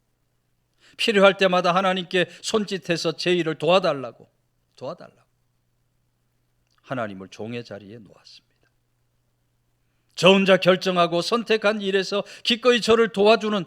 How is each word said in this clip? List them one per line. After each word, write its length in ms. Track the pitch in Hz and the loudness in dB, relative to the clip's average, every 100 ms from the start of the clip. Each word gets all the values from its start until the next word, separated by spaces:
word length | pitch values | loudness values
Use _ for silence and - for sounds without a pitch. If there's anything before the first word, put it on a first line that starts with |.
| _ _ _ _ _ _ _ _ _ - | _ _ _ _ _ _ _ _ _ -6
필요할 400 | - 202 196 190 | 0 4 6 6
때마다 360 | 190 180 180 | 2 2 0
하나님께 540 | 175 190 190 170 185 175 - | 0 0 -2 -2 -2 -2 -6
손짓해서 720 | - 226 208 196 - 165 170 | -6 -4 -4 -8 -6 -4 -4
제 220 | 156 175 | -4 -2
일을 200 | 180 160 | -2 -2
도와달라고, 760 | 156 151 185 180 143 123 - - _ _ _ _ - | -4 0 2 2 -4 -8 -16 -20 _ _ _ _ -18
도와달라고 460 | 135 175 - _ _ _ _ _ _ _ _ _ _ _ _ _ _ _ _ _ | -16 -16 -20 _ _ _ _ _ _ _ _ _ _ _ _ _ _ _ _ _
하나님을 460 | - 131 110 95 95 | -12 -8 -8 -10 -16
종의 360 | - 110 120 | -14 -12 -12
자리에 340 | 117 101 101 117 | -12 -16 -18 -20
놓았습니다. 520 | 98 _ _ - _ _ _ _ _ _ _ _ _ _ _ _ _ _ _ _ _ | -20 _ _ -20 _ _ _ _ _ _ _ _ _ _ _ _ _ _ _ _ _
저 140 | - 170 | 2 4
혼자 300 | 196 190 190 | 4 4 2
결정하고 640 | 175 185 190 180 170 170 | 4 0 0 0 0 0
선택한 580 | 170 233 220 220 208 220 | -2 -4 -2 -2 0 -2
일에서 440 | 196 196 180 202 196 - | -2 -2 -2 -6 -8 -8
기꺼이 400 | - 240 247 240 | -6 -2 2 2
저를 260 | 202 220 226 | 2 2 0
도와주는 560 | - 202 226 214 214 | 2 2 2 0 -4